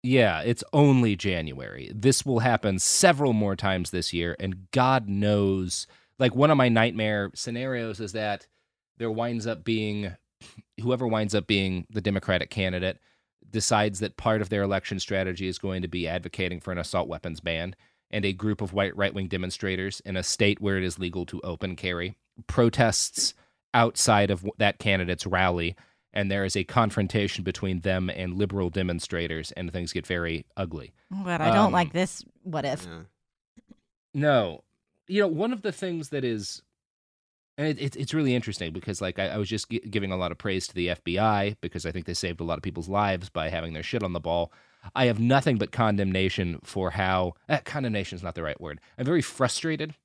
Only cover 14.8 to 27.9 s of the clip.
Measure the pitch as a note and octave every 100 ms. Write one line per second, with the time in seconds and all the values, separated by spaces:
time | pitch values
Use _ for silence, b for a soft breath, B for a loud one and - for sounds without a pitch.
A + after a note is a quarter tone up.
14.8 | - G2 - F#2+ F#2 F2 F#2 F2+ G2 F#2
15.8 | F2+ F2+ E2 F2+ F2+ - F2+ F2 - F2
16.8 | E2 F#2 E2 D#2+ F2 D#2+ E2+ E2 F2 -
17.8 | _ _ _ G#2+ G2 F#2 G#2+ G#2 G2 G2
18.8 | G2 G2 G2 G2 F#2 F#2+ F2+ - G2 F#2
19.8 | F#2+ - G2 F#2 F#2 - G#2 G#2 G2+ F#2+
20.8 | F#2 F2 F2+ F2+ F2 - F#2 E2 G2 F2
21.8 | F#2+ F2 F2+ - _ - - - A#2 -
22.8 | A2+ - - - - - _ _ _ A#2+
23.8 | A#2 - - G#2+ G2+ F#2 G2 - G#2 -
24.8 | G#2+ G2 F2 F2 F#2+ F2+ F#2 F2 E2+ E2
25.8 | b b b - G2 G2 F#2+ G2+ F2+ B2
26.8 | A2+ A2+ G2 A2 G2+ - F#2 - F#2+ F#2
27.8 | F#2